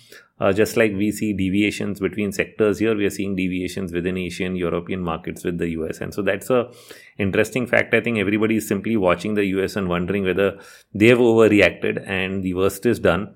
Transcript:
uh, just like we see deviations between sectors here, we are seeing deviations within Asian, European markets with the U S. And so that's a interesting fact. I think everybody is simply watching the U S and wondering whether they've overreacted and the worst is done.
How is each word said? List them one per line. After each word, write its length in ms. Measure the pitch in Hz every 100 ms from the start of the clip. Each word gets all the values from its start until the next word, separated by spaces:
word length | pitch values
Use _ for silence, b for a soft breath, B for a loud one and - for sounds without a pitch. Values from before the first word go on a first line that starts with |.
| B B B -
uh, 120 | 104
just 260 | 95 104 -
like 160 | 113
we 180 | 98 104
see 200 | 104 110
deviations 680 | 98 95 98 104 - 104 95
between 320 | 95 - 104
sectors 480 | 98 - - 107 90
here, 160 | 107 107
we 100 | 101
are 40 |
seeing 260 | 95 98 95
deviations 580 | 92 90 90 - 92
within 240 | 87 90 92
Asian, 380 | 87 87 92 92
European 460 | 85 85 85 92
markets 420 | 87 82 85 80
with 140 | 92 87
the 120 | 85
U 180 | 80 80
S. 140 | -
And 120 | 92
so 80 | -
that's 280 | 98 98 -
a 220 | 127 107 B B B B -
interesting 500 | 98 98 107 131 117
fact. 260 | 113 104
I 80 | 113
think 160 | 117 113
everybody 380 | 95 107 107 110
is 120 | 104
simply 300 | 101 98 113
watching 380 | 92 87 107 104
the 100 | 101
U 180 | 95
S 120 | 92 -
and 120 | 92
wondering 360 | 87 90 101
whether 340 | 92 90 98 B B B _
they've 240 | - 110 123
overreacted 880 | 120 113 110 101 90 - 107 107 -
and 360 | 95 95 98
the 120 | 92 90
worst 300 | 98 - 120
is 140 | 107
done. 360 | 95 85 107